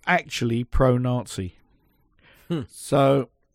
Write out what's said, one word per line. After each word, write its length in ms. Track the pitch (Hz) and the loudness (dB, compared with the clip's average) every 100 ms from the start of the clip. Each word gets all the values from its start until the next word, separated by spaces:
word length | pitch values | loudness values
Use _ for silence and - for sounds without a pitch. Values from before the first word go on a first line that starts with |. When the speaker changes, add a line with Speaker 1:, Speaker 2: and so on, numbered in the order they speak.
| - | -2
Speaker 1:
actually 560 | 175 151 - 120 117 | -2 -2 -4 -2 -2
pro-Nazi. 920 | 123 - 131 123 127 123 117 - 92 - _ _ _ _ _ _ _ _ - | -2 2 4 2 0 -4 -6 -10 -10 -12 _ _ _ _ _ _ _ _ -8
Speaker 2:
Hmm. 140 | 170 110 | -8 -8
Speaker 1:
So 640 | - - 143 135 139 120 _ _ | -14 -4 2 4 2 0 _ _